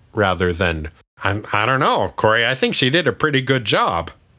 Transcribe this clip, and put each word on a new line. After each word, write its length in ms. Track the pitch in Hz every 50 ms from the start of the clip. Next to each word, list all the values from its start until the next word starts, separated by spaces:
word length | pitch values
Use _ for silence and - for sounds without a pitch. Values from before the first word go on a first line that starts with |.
| _ _ -
rather 400 | 107 101 95 90 87 92 87 85
than, 360 | 80 95 85 82 80 76 78 - _ _ _ _ - -
I, 200 | 95 101 104 104 - -
I 140 | 104 107
don't 120 | 120 135 131
know, 320 | 151 226 254 180 101 87 -
Corey. 320 | - - 107 110 117 117
I 80 | 120 131
think 180 | 127 240 240 -
she 160 | - 131 127
did 180 | 143 175 165
a 60 | 127 107
pretty 280 | - 156 156 143 135
good 220 | 131 131 135 127 110
job. 460 | 101 135 202 240 185 92 85 82 - - _ _ _ _